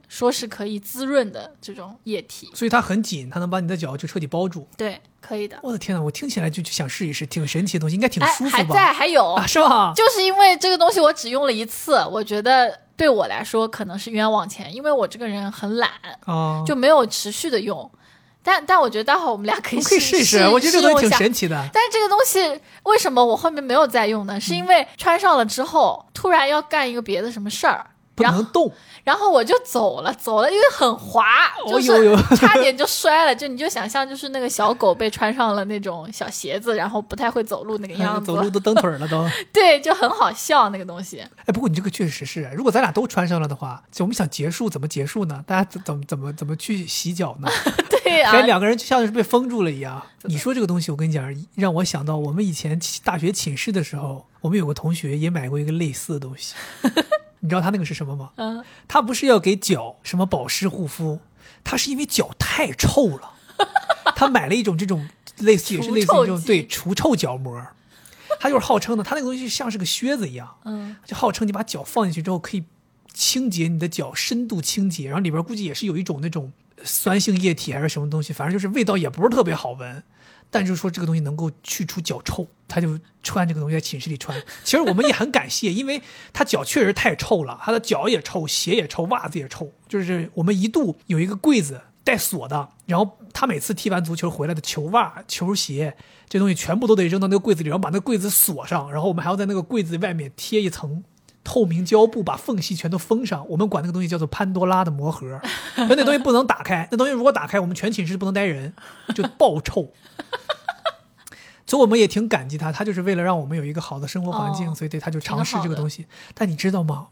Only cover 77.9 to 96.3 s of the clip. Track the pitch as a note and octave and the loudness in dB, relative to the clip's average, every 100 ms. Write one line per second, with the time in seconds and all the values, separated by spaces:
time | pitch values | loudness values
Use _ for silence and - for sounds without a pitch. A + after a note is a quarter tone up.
77.9 | D3+ D3 D#3 D3+ D3+ D3 G3 F#3+ B3 G#3+ | -4 -4 -4 -4 -6 -4 -2 -2 0 0
78.9 | G3 E3 - A#3 A#3+ F3 D#3+ B2 B2+ B2 | 0 -2 2 2 4 2 0 -6 -10 -14
79.9 | C3+ - _ _ _ _ G#3+ F#3 F3+ F#3 | -16 -20 _ _ _ _ -2 0 -2 -4
80.9 | F3 E3 E3 C#3+ D3+ D#3+ - - - E3+ | -4 -2 -2 -2 -4 -6 -6 -10 -8 -6
81.9 | F3+ D#3+ - - - E3 _ - E3+ E3 | -6 -8 -8 -6 -8 -8 _ -8 -2 -2
82.9 | D#3 - _ - G3 E3+ D#3 D3 D#3+ - | -2 -10 _ -6 -2 0 -2 -2 -4 -4
83.9 | C3+ D#3+ C#3 - - - - - D4+ C4 | -8 -8 -8 -10 -12 -12 -10 0 2 2
84.9 | F#3 C#4+ - C4 B3 A#2+ - G#3 G3 C4+ | 2 2 2 0 0 -2 -4 -2 -2 -4
85.9 | C#4+ - - - - - - C3+ D4 G3+ | -6 -8 -20 -8 -4 -2 -2 0 0 2
86.9 | G3 A3 D3+ - F#3+ C3 A#2+ - A3+ A3+ | 2 0 0 0 -2 -2 -6 -2 -2 0
87.9 | - G#3 G3 - F#3 D#3 - E3+ A3 D3+ | -2 0 -2 -2 -6 -4 -4 0 0 -2
88.9 | - E3+ B3 D3+ D#3 C3+ - D#3 _ - | -4 -2 -4 -4 -8 -10 -12 -14 _ -8
89.9 | G3+ F3+ F3 E3 - E3+ G3 A3 D#4+ A3 | -6 -2 -4 -4 -2 0 2 0 0 0
90.9 | - - D#3+ F3+ G3+ D#4 B3 C#3+ C3 - | -2 -2 0 0 0 2 2 0 -6 -18
91.9 | _ - A#3+ - E3 B2 D3 C#3 _ - | _ -2 0 -2 -6 -6 -6 -6 _ -2
92.9 | F3 G3+ - - - C4 D3+ - F3+ G#3 | 0 0 -4 -16 -4 -2 -2 -4 -4 -2
93.9 | F3+ E3 E3 F3 D#3+ D3 D#3+ - - D3+ | -2 -2 -4 -4 -4 -4 -4 -6 -6 0
94.9 | A#3 G3+ F3+ - - F3 G3+ - C#3 D3+ | 0 0 -6 -10 -6 -4 -2 -4 -4 -6
95.9 | - - _ - | -8 -20 _ -4